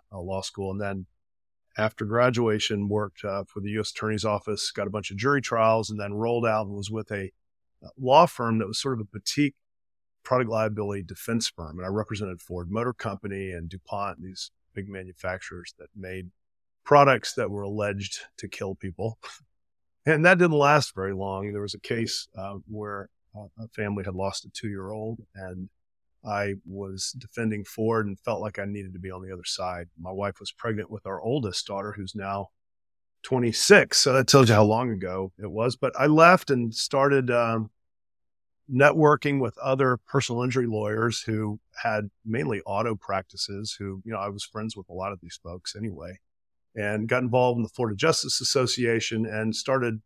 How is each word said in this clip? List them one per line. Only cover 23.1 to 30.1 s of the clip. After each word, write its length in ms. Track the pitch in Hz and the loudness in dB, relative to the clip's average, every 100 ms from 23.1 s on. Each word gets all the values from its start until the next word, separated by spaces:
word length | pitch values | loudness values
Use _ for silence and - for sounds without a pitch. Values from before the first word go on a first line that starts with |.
| _ _ 107 | _ _ -20
uh, 100 | 101 - 110 | -18 -16 -14
a 20 | |
family 340 | - 104 101 95 | -6 -4 -4 -6
had 100 | 90 | -6
lost 300 | 98 - - | -6 -6 -12
a 40 | |
two-year-old, 680 | - 107 98 95 107 110 117 107 98 | -12 -10 -8 -10 -8 -8 -10 -14 -16
and 320 | 92 92 92 _ _ _ _ _ 110 | -12 -12 -12 _ _ _ _ _ -4
I 280 | 101 101 98 - | -2 -2 -4 -10
was 460 | 95 98 95 - | -12 -10 -8 -10
defending 540 | 127 104 - 113 107 101 | -10 -12 -4 -2 -2 -6
Ford 420 | - 110 113 104 | -2 0 2 0
and 100 | 98 | -4
felt 220 | - 107 | -6 -4
like 180 | 107 101 | -4 -6
I 60 | |
needed 300 | 101 101 95 | -6 -8 -10
to 60 | 92 | -12
be 120 | 92 | -12
on 100 | 92 | -12
the 120 | 92 | -12
other 100 | 92 | -12
side. 460 | 87 - 92 90 87 - | -8 -6 -6 -6 -10 -12
My 140 | 87 | -10